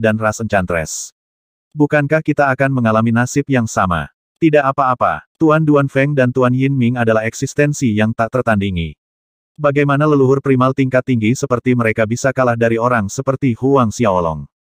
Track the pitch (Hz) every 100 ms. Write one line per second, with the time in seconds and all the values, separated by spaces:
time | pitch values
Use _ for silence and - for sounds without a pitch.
0 | 110 107 110 107 110 101 87 87 78 -
1 | - _ _ _ _ _ _ 147 147 147
2 | 143 156 156 147 139 127 135 135 113 110
3 | 117 117 123 143 143 131 113 - 95 85
4 | 71 _ _ _ 160 147 135 135 127 123
5 | 101 82 - _ 160 151 156 147 139 135
6 | 139 147 123 131 123 127 135 139 117 123
7 | 113 110 110 - 135 - 147 147 131 104
8 | 110 113 113 127 120 107 101 90 82 73
9 | _ _ _ _ _ - 147 143 143 143
10 | 156 147 131 139 139 131 131 131 135 127
11 | - 123 107 131 139 120 127 123 113 110
12 | 107 117 135 131 127 117 117 113 120 123
13 | 98 - 135 131 135 113 131 139 117 -
14 | 117 92 85 78 69 _